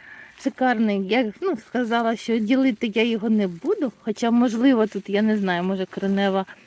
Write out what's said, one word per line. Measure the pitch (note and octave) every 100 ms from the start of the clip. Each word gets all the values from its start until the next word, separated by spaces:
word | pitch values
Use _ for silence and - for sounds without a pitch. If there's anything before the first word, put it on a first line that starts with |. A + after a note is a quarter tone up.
| - - - -
Шикарний. | - - B3+ A3+ A3 G3+ F#3+
Я, | A#3 A3 -
ну, | F#4 D4+
сказала, | - B3 A#3 A#3 A3+ A3+
що | - A3+
ділити | G#3 C4 C4 A3 A#3+
я | A3
його | A#3 A3+ A3
не | A3 F#3+
буду. | E3+ D4 G#4+ C4+ -
Хоча, | - G3+ A#3
можливо, | A#3 B3 A3+ C4+ A#3+ G#3+
тут, | G3+ G3
я | G3+
не | G#3+ G#3+
знаю, | F#3+ F3
може, | F#3 F#3+ F#3
коренева | - G3 G3 G3+ F#3+ F#3+ -